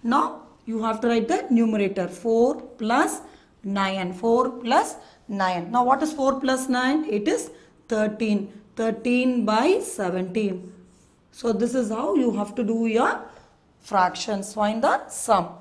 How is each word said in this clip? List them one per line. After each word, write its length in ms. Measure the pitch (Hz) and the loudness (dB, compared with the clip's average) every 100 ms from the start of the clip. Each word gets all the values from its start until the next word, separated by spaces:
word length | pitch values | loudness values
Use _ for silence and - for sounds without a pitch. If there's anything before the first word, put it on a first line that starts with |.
Now, 400 | 233 262 - - - - | 0 0 0 -4 -18 -18
you 180 | - 226 | -8 -4
have 180 | 226 214 | -2 0
to 60 | 240 | 2
write 200 | 233 226 | 2 2
the 180 | 381 - | -2 2
numerator. 580 | 233 226 214 196 196 175 | 2 4 2 0 -2 -6
Four 540 | - 233 226 247 302 - - | -4 0 4 4 2 -10 -8
plus 420 | 220 247 349 - - - _ _ | 0 2 2 -2 -12 -20 _ _
nine. 500 | 196 202 196 190 180 | -6 -2 -2 -2 -6
Four 380 | 180 226 233 254 | -2 2 2 2
plus 460 | 247 233 285 440 - - - - | -2 2 2 2 -6 -18 -20 -10
nine. 420 | 202 185 180 175 | -2 0 0 0
Now, 140 | 240 | 2
what 180 | 247 269 | 4 4
is 100 | 311 | 2
four 260 | - 262 269 | 0 0 0
plus 280 | 262 262 262 | 0 0 0
nine? 360 | 247 254 302 | 0 2 0
It 240 | 311 208 240 | 0 -2 0
is 220 | 453 - - - _ _ | -2 -4 -14 -20 _ _
thirteen. 640 | 214 214 214 226 208 202 - - | 0 0 0 0 0 -2 -12 -18
Thirteen 720 | - 226 220 247 247 254 247 | -4 -2 -2 0 2 2 2
by 360 | 208 214 285 392 | 2 2 4 2
seventeen. 920 | - - 185 180 185 220 208 180 - - - _ _ _ _ | 0 -4 -2 -2 -2 -2 -2 -4 -10 -20 -20 _ _ _ _
So, 220 | - 240 | -8 -4
this 220 | 202 233 | 0 0
is 160 | 254 220 | 0 -2
how 240 | 220 294 | -2 0
you 180 | 349 247 | 2 2
have 220 | 202 202 | 0 -4
to 100 | - | -4
do 220 | 220 226 226 | -2 0 0
your 340 | 220 359 - - - - _ _ _ | 2 2 0 -10 -20 -20 _ _ _
fractions. 760 | - 202 180 - - 202 196 | -2 2 2 0 -6 -6 -6
Find 280 | 214 208 226 | -2 -2 2
the 260 | 285 403 - | 2 0 -4
sum. 420 | - - 202 170 - | -10 2 2 2 -10